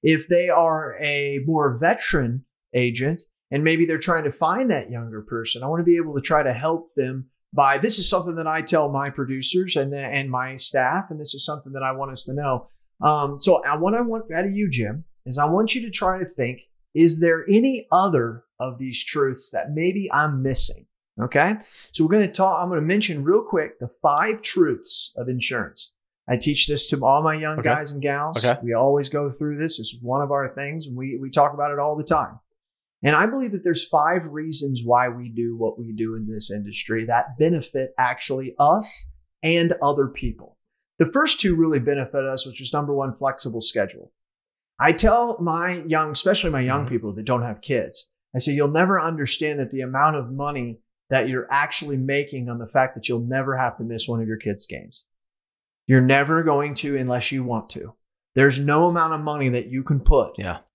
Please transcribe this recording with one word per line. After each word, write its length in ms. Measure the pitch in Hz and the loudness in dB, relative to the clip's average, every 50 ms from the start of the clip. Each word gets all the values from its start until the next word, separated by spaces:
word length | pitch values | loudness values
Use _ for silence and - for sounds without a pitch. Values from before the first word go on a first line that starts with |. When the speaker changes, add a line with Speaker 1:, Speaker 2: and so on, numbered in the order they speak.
| - | 4
Speaker 1:
If 240 | 151 160 156 160 - | 4 2 2 2 2
they 220 | 180 175 175 - | 2 2 4 4
are 480 | 160 165 170 165 160 156 156 139 - - | 4 4 4 4 2 0 -4 -6 -8 -4
a 380 | 151 147 147 143 143 143 139 139 131 | -4 -2 -2 -2 -2 -2 -2 -2 -2
more 320 | 151 160 156 147 139 120 117 | 0 0 2 2 2 0 2
veteran 640 | 147 170 226 226 - - - 160 131 117 117 131 - _ _ _ _ _ - | 2 2 2 0 -2 -2 0 0 0 0 -2 -4 -8 _ _ _ _ _ -2
agent 500 | 127 123 123 117 120 131 143 165 165 - _ _ _ _ _ | 0 0 0 0 0 -2 -2 -2 -4 -6 _ _ _ _ _
and 120 | 139 139 151 | -2 0 2
maybe 220 | 160 160 160 170 | 2 4 4 2
they're 120 | 165 160 156 | 2 2 -2
trying 280 | - 185 175 165 151 | 0 0 0 0 0
to 80 | 143 143 | -2 -2
find 360 | - 170 160 180 226 269 247 | 0 0 0 0 0 0 0
that 220 | 196 143 104 - | 0 -2 -2 -6
younger 300 | 120 120 117 113 110 107 | -10 -10 -10 -10 -10 -12
person, 420 | 107 - 120 117 113 - - 120 127 | -10 -8 -6 -6 -4 -4 -6 -6 -4
I 40 | 139 | -4
wanna 160 | 160 170 170 | -2 0 4
be 120 | 170 170 | 4 4
able 180 | 170 165 156 147 | 4 2 -2 -4
to 60 | 139 | -4
try 220 | 135 - 165 151 147 | -2 2 2 2 4
to 80 | 135 120 | 2 0
help 400 | 117 139 160 165 165 165 _ _ | 0 -2 -2 -2 -2 -6 _ _
them 340 | 139 131 127 131 135 131 _ _ _ _ _ - | -2 -2 -2 -4 -8 -10 _ _ _ _ _ 0
by, 240 | 147 139 135 139 139 | 2 4 4 4 2
this 220 | 156 240 - - | 2 2 2 4
is 100 | 180 - | 2 2
something 260 | - 180 170 175 165 | 0 0 -2 -2 -6
that 120 | 165 160 156 | -6 -4 -4
I 140 | 156 160 156 | -4 -4 -2
tell 260 | 156 - 160 151 143 | 2 2 2 2 2
my 180 | 139 135 139 143 | 0 -2 -4 -4
producers 640 | 135 - 139 127 135 131 131 - - 180 190 185 170 156 | -4 -6 -6 -4 -4 -4 -2 0 0 0 0 0 0 -2
and, 160 | 147 139 143 | -2 -2 -4
and 360 | 143 139 123 117 139 139 135 | -6 -6 -4 -4 -4 -4 -2
my 280 | 123 127 127 131 131 131 | -4 -4 -4 -6 -6 -4
staff, 520 | - - - 135 127 127 147 185 196 - | -4 0 0 2 2 2 0 -2 -4 -6
and 100 | 160 151 | -12 -10
this 140 | 151 151 - | -8 -8 -6
is 120 | 139 - | -6 -6
something 260 | - 151 139 - 135 135 | -6 -6 -8 -10 -12 -8
that 100 | 135 135 | -4 -4
I 100 | 131 131 | -4 -4
want 180 | 131 135 135 | -4 -6 -8
us 140 | 131 127 - | -8 -8 -8
to 80 | - 131 | -6 -6
know. 340 | 143 143 139 131 123 - - - _ _ _ _ _ | -4 -2 -2 -2 -2 -4 -10 -20 _ _ _ _ _
Um, 380 | - 151 151 151 143 139 143 139 | 2 2 2 2 0 -4 -4 -2
so 240 | - 196 175 - - | 4 4 4 4 4
I, 120 | 139 147 151 | 0 -2 0
what 160 | 165 190 214 | 2 0 2
I 80 | 233 | 0
want 300 | 240 233 226 220 220 - 160 | 0 -2 -4 -6 -8 -6 -4
out 120 | 165 185 | -2 -2
of 60 | 196 196 | -2 0
you, 160 | 202 208 190 | -2 -2 -2
Jim, 340 | 135 120 113 104 110 147 165 - - _ _ | 0 -2 -2 -2 -4 -8 -10 -14 -20 _ _
is 120 | 131 123 139 | -8 -2 0
I 80 | 147 | 0
want 300 | 151 165 190 220 214 - | 2 4 2 2 2 0
you 60 | 262 233 | -4 -6
to 60 | 226 | -6
try 280 | 185 - 208 185 185 185 | -6 -2 0 0 0 -2
to 60 | 180 | -4
think, 360 | - - - 127 120 127 123 _ _ _ _ _ _ _ | -8 -4 -4 -4 -4 -4 -8 _ _ _ _ _ _ _
is 240 | 156 165 170 156 156 | 6 6 6 6 4
there 260 | 170 170 165 165 147 - | 4 4 4 2 2 4
any 360 | 196 220 233 269 269 233 - _ | 4 6 6 4 0 -2 -2 _
other 520 | - 180 190 202 165 135 117 117 113 117 _ _ _ _ | 4 4 4 4 4 2 2 0 -4 -8 _ _ _ _
of 180 | 123 131 123 120 | -8 -8 -6 -8
these 240 | 135 131 120 - - | -8 -8 -6 -6 -8
truths 480 | - - 151 139 135 127 - - - | -4 0 0 0 0 0 -4 -8 -6
that 200 | - - - - 147 | -6 -6 -6 -4 -4
maybe 380 | 156 165 180 190 202 196 - | -2 0 0 0 -2 -4 0
I'm 300 | - 143 147 151 143 131 | 0 0 0 0 0 -2
missing? 440 | 131 135 131 - - - - - - _ _ _ _ _ _ - | -2 0 0 2 0 0 -2 -6 -16 _ _ _ _ _ _ -6
Okay. 340 | 117 127 - 143 151 185 214 214 - - - - - _ | -6 0 2 2 2 2 2 -2 -6 -18 -20 -20 -20 _
So 120 | _ - 160 | _ 0 2
we're 80 | 156 | 4
gonna 200 | 190 214 208 190 | 6 4 4 2
talk, 260 | 208 - 190 190 185 156 | 2 2 2 2 2 0
I'm 100 | 180 180 | -2 -2
gonna 120 | 185 160 | -2 -2
mention 420 | 151 160 185 208 214 202 170 147 139 | 0 2 0 0 0 -2 -4 -2 0
real 200 | 151 185 220 226 | 2 2 2 2
quick 340 | - - 175 151 139 - _ | 2 -2 -2 -2 -2 -6 _
the 100 | 123 117 - _ | -12 -12 -12 _
five 400 | - 156 143 147 180 220 214 214 | 0 2 2 4 2 0 -2 -4
truths 680 | - - - - 175 151 123 107 - - - - - - _ | -6 -6 2 2 2 2 2 -4 -6 -6 -6 -6 -6 -8 _
of 140 | - 120 127 | -8 -6 -6
insurance. 640 | 127 127 120 - 131 120 104 - - - - - _ _ _ _ _ _ _ - | -4 -4 -4 -4 -4 -4 -6 -6 -10 -14 -16 -16 _ _ _ _ _ _ _ -4
I 100 | 123 123 | -2 0
teach 300 | - 151 147 135 - - | 0 0 0 0 0 0
this 200 | 147 139 - - | 0 -2 0 -2
to 180 | - 156 135 | -2 0 4
all 160 | 127 135 147 | 4 4 4
my 140 | 156 160 156 | 4 2 0
young 240 | 156 156 151 156 156 | 0 -4 -6 -6 -2
Speaker 2:
Okay. 100 | 117 151 | 0 0
Speaker 1:
guys 220 | - 151 151 143 | 0 0 -2 -6
and 100 | 143 143 | -8 -4
gals. 420 | 135 143 139 143 147 156 165 117 107 | -4 -2 -2 -2 -4 -4 -4 0 0
Speaker 2:
Okay. 140 | 123 123 120 120 | 0 0 0 -2
Speaker 1:
We 100 | 120 117 | -2 0
always 360 | 113 127 139 139 143 139 135 | 2 4 4 4 2 0 0
go 200 | - 143 143 143 | -4 -4 -4 -4
through 260 | 135 - 151 151 147 143 | -6 -6 -6 -6 -4 -4
this. 200 | 156 165 160 - | -4 -4 -4 -6
It's 160 | 110 - - 120 | -8 -10 -12 -12
one 200 | 117 123 127 139 | -6 -4 -2 -2
of 100 | 143 135 | 0 0
our 160 | 143 143 135 127 131 | -2 -2 -2 -4 -6
things. 320 | 139 139 143 151 165 156 143 | -8 -8 -8 -8 -10 -10 -10
We, 280 | 123 123 131 135 131 127 | -10 -8 -8 -8 -8 -8
we 80 | 135 135 | -8 -2
talk 240 | 131 151 143 147 143 | 2 4 4 4 2
about 180 | 147 143 147 | -2 -4 -2
it 60 | 143 143 | -2 -2
all 160 | 143 151 151 151 | -2 -2 -2 -4
the 60 | 147 | -2
time. 360 | - 165 151 131 - - 113 _ _ _ _ _ _ _ _ _ _ _ _ - | 0 0 0 0 -4 -8 -18 _ _ _ _ _ _ _ _ _ _ _ _ 0
And 100 | 139 151 156 | 2 4 4
I 80 | 185 | 2
believe 260 | 226 233 269 262 233 | 2 0 -2 -4 -4
that 140 | 202 185 160 | -4 -2 0
there's 200 | 175 165 165 - - | 0 0 0 -2 0
five 320 | - 156 147 160 175 180 165 160 | 2 2 2 4 2 0 -2 -4
reasons 540 | 143 151 156 160 156 135 143 139 135 120 117 | -10 -8 -8 -4 -4 -4 -2 -2 -4 -4 2
why 240 | 117 120 123 127 123 | 4 4 4 4 2
we 180 | 117 120 123 120 | -2 -8 -10 -10
do 300 | 113 113 117 117 117 113 | -6 -4 -4 -4 -4 -2
what 200 | 113 110 - - | -4 -4 -4 -6
we 140 | 120 113 | -10 -10
do 240 | 110 107 113 110 110 | -6 -6 -4 -4 -4
in 100 | 110 110 | -6 -6
this 240 | 104 110 107 101 - | -6 -4 -4 -4 -4
industry 540 | 98 104 101 101 104 - - - 113 113 113 113 | -4 -6 -8 -8 -10 -12 -6 -4 -4 -4 -2 0
that 300 | 117 120 - - 127 123 | 0 0 0 -2 0 0
benefit 560 | 151 165 175 156 - - _ 139 131 131 - - | 2 2 2 0 -2 -4 _ -6 -6 -4 -2 0
actually 560 | 127 123 127 - - - 135 131 131 127 - - | 0 0 0 -4 -6 -6 -4 -4 -4 -8 0 2
us 540 | 143 147 170 208 214 - - - - - - - _ _ _ _ - | 4 6 6 4 2 0 -2 -2 -4 -10 -16 -20 _ _ _ _ 0
and 300 | 160 170 170 170 170 170 - - | 2 2 4 4 2 2 2 2
other 240 | 143 143 139 139 127 | 0 2 2 0 0
people. 500 | - - - 117 110 - - - _ _ _ _ _ _ _ _ _ _ | 0 -4 -6 -6 -6 -6 -14 -20 _ _ _ _ _ _ _ _ _ _
The 120 | 165 - | 2 2
first 300 | - 269 302 302 - - | 4 2 4 4 2 2
two 140 | - 202 175 160 | 2 2 4 4
really 220 | 165 160 156 139 | 4 2 2 2
benefit 440 | 117 143 143 143 131 123 - 143 135 | 2 2 0 0 -2 -2 -2 -2 -2
us, 240 | 135 131 131 - 135 | -2 -2 -4 -6 -6
which 140 | 117 - | -8 -12
is 100 | 131 123 | -10 -4
number 220 | - 147 143 143 143 | -4 -4 -2 0 0
one, 200 | 139 135 131 117 | -2 -2 -2 -4
flexible 460 | - 139 135 131 - - - 110 117 | -2 -2 -2 -2 -2 -8 -6 -6 -4
schedule. 540 | 104 - - 113 101 95 - - - - _ _ _ _ _ _ _ _ _ _ _ _ _ _ | -4 -2 0 -2 -2 -2 -4 -16 -20 -20 _ _ _ _ _ _ _ _ _ _ _ _ _ _
I 140 | 135 151 170 | 2 4 4
tell 440 | 165 - 220 214 240 240 233 226 - | 6 4 6 6 4 2 2 -2 -2
my 420 | 170 170 160 170 170 180 180 175 151 | -2 -2 -2 0 -2 -2 -4 -4 -2
young, 260 | 165 160 156 156 151 | 0 0 0 0 0
especially 400 | 151 - - - 208 - - 175 | -2 0 2 2 2 2 0 -2
my 100 | 151 135 | 0 0
young 200 | 127 127 131 143 | 0 0 0 0
Speaker 2:
Mm-hmm. 80 | 143 127 | -2 -2
Speaker 1:
people 240 | 123 113 107 107 95 | -2 -4 -4 -4 -8
that 100 | 104 107 | -6 -2
don't 160 | 120 127 120 | 0 0 0
have 180 | 120 120 101 - | 0 -2 -6 -8
kids, 480 | - - 139 120 92 73 - - - _ _ _ _ _ _ | -4 -2 -2 -2 -2 -2 -8 -14 -16 _ _ _ _ _ _
I 40 | 127 | -2
say, 140 | 127 156 139 | -2 0 2
"You'll 160 | 147 147 143 | 2 2 2
never 320 | 151 160 180 185 196 185 | 4 2 4 4 4 2
understand 580 | 156 165 165 151 143 127 - - 156 151 147 143 | 2 0 -2 -2 -2 -4 -2 -2 -2 -2 -2 -2
that 120 | 135 117 | -4 -4
the 100 | 135 135 | -4 -6
amount 340 | 131 127 131 135 147 156 156 | -6 -4 0 2 2 4 2
of 160 | 147 127 117 | 0 -4 -6
money 480 | 131 135 143 147 147 135 123 120 113 - _ _ _ _ _ _ | -6 -6 -6 -4 -4 -6 -6 -8 -10 -14 _ _ _ _ _ _
that 180 | 131 131 113 123 | 0 2 2 2
you're 240 | 127 127 - - | -2 -4 -4 0
actually 460 | 135 143 147 151 - - 165 143 143 131 | 0 0 0 0 -4 -8 -6 -4 -4 -2
making 500 | 131 135 139 143 139 139 - 131 123 123 | -2 0 0 -2 -2 -4 -6 -8 -6 -6
on 100 | 120 120 | -6 -8
the 100 | 117 110 | -10 0
fact 280 | - 143 131 131 - | 2 2 2 2 -2
that 140 | 117 - - | -8 -6 -4
you'll 100 | 123 117 117 120 | -2 -2 -2 -2
never 300 | 131 135 135 135 135 131 | -2 -2 -2 -2 -2 -2
have 180 | 131 120 117 - | -2 -2 -2 -6
to 60 | 117 | -10
miss 240 | 113 117 110 - - | -8 -4 -4 -4 -2
one 140 | 117 113 | -2 -4
of 60 | 113 110 | -2 -4
your 100 | 110 110 | -6 -6
kids' 280 | - 107 101 101 - | -4 -6 -4 -4 -6
games. 380 | - - - - - - - _ _ _ _ _ _ _ _ _ _ _ _ _ _ _ _ _ - | -10 -10 -12 -14 -16 -20 -20 _ _ _ _ _ _ _ _ _ _ _ _ _ _ _ _ _ 6
You're 140 | 135 131 | 6 6
never 420 | 127 127 139 139 143 143 160 165 165 | 8 8 6 4 4 4 2 2 4
going 320 | 160 147 139 143 147 143 | 4 2 2 2 -2 -4
to 200 | - - 147 143 135 | -6 -4 -2 -2 -2
unless 340 | 131 127 123 120 117 - | 0 -2 -2 -2 -2 -2
you 120 | 135 135 127 | -4 -4 -2
want 260 | 123 117 110 - - | -2 -4 -4 -4 -6
to. 220 | - - - - - _ _ _ _ _ _ _ _ | -10 -10 -10 -14 -16 _ _ _ _ _ _ _ _
There's 240 | 131 139 143 127 135 | 6 6 6 6 4
no 280 | 143 143 147 151 170 175 | 0 2 4 4 4 4
amount 260 | 170 170 160 160 160 | 4 2 0 0 0
of 60 | 151 | -4
money 280 | 151 151 151 147 139 127 | -4 -4 -4 -2 -2 0
that 180 | 123 123 120 - | 0 -2 -4 -4
you 160 | 127 131 135 | -6 -6 -2
can 160 | - 151 135 | 0 0 2
put 400 | - - 156 135 113 - - - | 6 6 6 6 4 0 -6 -8
Speaker 2:
Yeah. 200 | 101 92 85 - _ _ _ | -8 -8 -8 -8 _ _ _